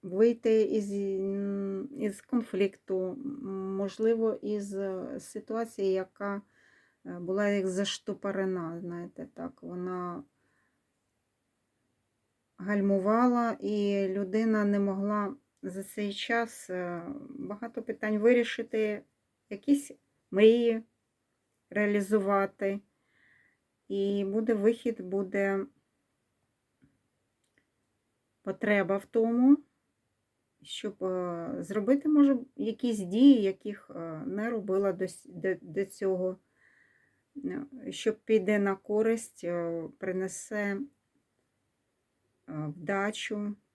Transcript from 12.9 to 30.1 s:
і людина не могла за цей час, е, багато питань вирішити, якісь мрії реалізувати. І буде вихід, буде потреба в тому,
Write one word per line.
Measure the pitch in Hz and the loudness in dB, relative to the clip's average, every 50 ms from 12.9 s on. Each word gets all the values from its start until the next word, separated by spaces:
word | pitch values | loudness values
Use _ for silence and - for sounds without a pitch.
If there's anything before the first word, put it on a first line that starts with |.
| 196 196 185 202 214 226 247 247 240 240 233 233 220 - | 2 2 4 4 4 6 6 4 4 4 2 0 -2 -4
і | - 202 214 208 202 202 202 196 196 190 | -4 -4 -2 0 0 0 2 0 0 0
людина | 190 202 202 185 185 220 226 226 220 214 208 | -2 -2 -4 -2 -2 0 2 2 2 2 2
не | 202 202 202 | 2 2 2
могла | 202 196 190 196 196 202 208 208 208 196 190 - _ _ _ _ - | 2 0 0 -2 -2 -2 -2 -2 -2 -4 -6 -10 _ _ _ _ -12
за | 190 185 196 196 | -10 -10 -10 -12
цей | - - - 208 202 202 | -10 -8 -6 -6 -6 -6
час, | - - - 233 233 233 226 - - - - | -6 -4 -2 0 0 0 -2 -6 -14 -10 -8
е, | 185 180 180 175 175 170 170 175 - - - - | -6 -6 -4 -6 -6 -8 -8 -10 -12 -12 -12 -14
багато | - - 190 180 202 202 - 226 - - 226 | -12 -12 -10 -10 -10 -10 -10 -10 -10 -10 -8
питань | - 214 - - 214 214 214 | -8 -8 -4 -2 -2 0 4
вирішити, | 208 233 247 240 233 233 - - 226 - - 220 214 208 208 208 - _ _ _ _ _ _ _ _ _ | 6 6 6 6 4 2 -2 -6 -8 -4 -2 -2 0 0 -2 -6 -10 _ _ _ _ _ _ _ _ _
якісь | 208 196 - - 285 277 - - - _ _ _ _ _ _ _ | -12 -8 2 2 2 2 2 -8 -16 _ _ _ _ _ _ _
мрії | - 190 214 220 226 240 240 233 226 226 226 _ _ _ _ _ _ _ _ _ _ _ _ _ _ _ _ _ | 4 8 8 8 8 8 4 2 0 0 -4 _ _ _ _ _ _ _ _ _ _ _ _ _ _ _ _ _
реалізувати. | - 202 208 202 208 208 196 196 208 214 190 196 202 196 196 196 - _ 202 196 196 208 - _ _ _ _ _ _ _ _ _ _ _ _ _ _ _ _ _ _ _ _ _ | -2 0 0 2 2 0 0 2 2 2 2 4 2 2 2 0 -2 _ -2 -2 -2 -4 -8 _ _ _ _ _ _ _ _ _ _ _ _ _ _ _ _ _ _ _ _ _
І | 196 196 196 202 202 202 196 | -4 -2 0 0 0 0 -2
буде | 196 196 220 226 220 226 | 0 -2 -2 0 0 0
вихід, | 208 202 220 233 233 - 240 226 - | 4 4 2 2 2 -2 -6 -6 -4
буде | 185 180 185 196 202 190 196 202 196 196 196 196 196 - _ _ _ _ _ _ _ _ _ _ _ _ _ _ _ _ _ _ _ _ _ _ _ _ _ _ _ _ _ _ _ _ _ _ _ _ _ _ _ _ _ _ _ _ _ _ _ _ _ _ _ _ _ _ _ | -8 -4 -4 -4 -4 -2 -2 0 0 0 0 -2 -4 -6 _ _ _ _ _ _ _ _ _ _ _ _ _ _ _ _ _ _ _ _ _ _ _ _ _ _ _ _ _ _ _ _ _ _ _ _ _ _ _ _ _ _ _ _ _ _ _ _ _ _ _ _ _ _ _
потреба | 196 190 - - 208 208 202 190 170 196 | -8 -6 -2 0 2 4 4 4 2 0
в | 202 - | -2 -2
тому, | - - 233 226 226 233 240 247 262 285 294 - _ _ _ _ _ _ _ _ _ | -2 0 2 2 4 4 6 8 8 8 6 4 _ _ _ _ _ _ _ _ _